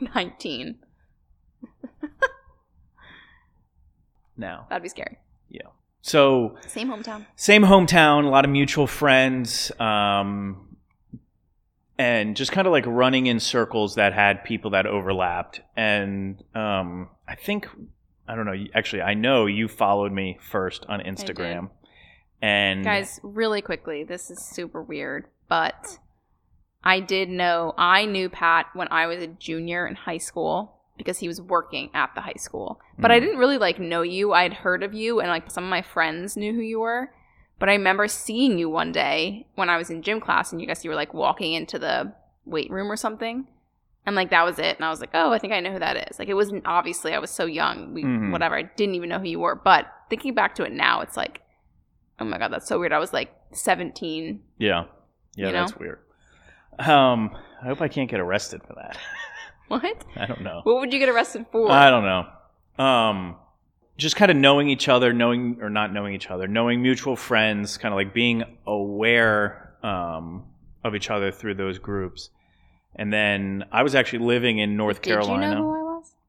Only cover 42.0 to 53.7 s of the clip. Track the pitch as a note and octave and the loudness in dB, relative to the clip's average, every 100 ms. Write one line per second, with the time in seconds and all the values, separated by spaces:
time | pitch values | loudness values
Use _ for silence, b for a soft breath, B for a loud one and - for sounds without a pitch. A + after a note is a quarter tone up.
42 | F3+ - _ _ - D#3 - F#3+ G3+ A3 | -4 -12 _ _ -8 -6 -6 -8 -6 -6
43 | A3 G#3+ A3+ B3 C4 _ _ _ _ _ | -8 -6 -8 -8 -12 _ _ _ _ _
44 | G3+ G3 F#3 F3 F3 E3 E3 - D#3+ D#3 | -4 -2 2 4 4 2 -2 -2 -4 -4
45 | B2 E3 C#4 A3+ - F3+ F#3 F#3 E3 - | -2 2 2 2 0 -4 -4 -4 -4 -4
46 | - - G3+ G3 G#3 G3 - E3+ E3+ E3+ | -8 -10 -2 0 0 -2 0 0 0 -4
47 | D#3+ D3 D#3+ - E3 D#3 D3+ - - D#3 | -4 -4 -4 -4 -4 -2 -2 -4 -10 -6
48 | D3 A#3 G3+ F3 E3 D3 E3 - G#3 F3 | -2 -2 -2 -2 -2 -2 -6 -2 -2 -2
49 | E3+ F3 F#3 E3+ E3+ - F#3+ D#3+ - - | -4 -6 -6 -4 -4 0 4 4 4 -12
50 | _ - C4+ A3+ - - E3+ C#3 - A#2 | _ -6 -2 -2 -2 -2 -6 0 2 2
51 | - - - - _ _ _ _ _ _ | -2 -6 -8 -10 _ _ _ _ _ _
52 | _ - A2 F#2 A2 - - F#3 E3+ D3+ | _ -10 -8 -4 -4 -4 -4 -2 0 0
53 | F3 C3 - _ _ - - | 0 -4 -6 _ _ -4 -2